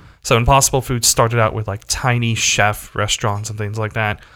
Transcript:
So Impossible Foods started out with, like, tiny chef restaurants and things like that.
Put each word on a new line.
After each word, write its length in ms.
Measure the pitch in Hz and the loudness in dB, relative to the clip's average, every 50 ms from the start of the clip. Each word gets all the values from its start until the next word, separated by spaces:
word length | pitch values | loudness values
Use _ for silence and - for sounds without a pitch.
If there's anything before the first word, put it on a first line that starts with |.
| - - - _ - | -14 -20 -20 _ -2
So 120 | - 127 | 2 2
Impossible 460 | 113 120 135 139 139 135 - 143 135 | 2 4 4 4 4 4 2 0 -2
Foods 260 | - - 127 117 - | -2 -2 -2 0 0
started 320 | - - - 120 113 120 117 | 2 2 2 2 2 2 2
out 140 | 110 107 113 | 2 2 0
with, 140 | 110 107 98 | -2 -4 -6
like, 140 | 98 101 - | -6 -6 -6
tiny 480 | - - - - 127 120 120 117 117 113 | -6 -6 -2 0 0 0 0 0 0 0
chef 580 | 113 - - - - 104 104 104 - - - - | 0 0 0 2 2 2 2 0 -2 -8 -8 -6
restaurants 540 | 104 104 101 - - - 107 101 101 107 - | -4 -2 -2 -2 -2 -2 -2 -2 -4 -6 -8
and 80 | 107 | -8
things 200 | 107 107 101 107 110 | -6 -6 -6 -6 -6
like 140 | 107 104 - | -6 -4 -2
that. 260 | 113 107 104 104 - - - - | -2 -2 -2 -2 -4 -10 -20 -20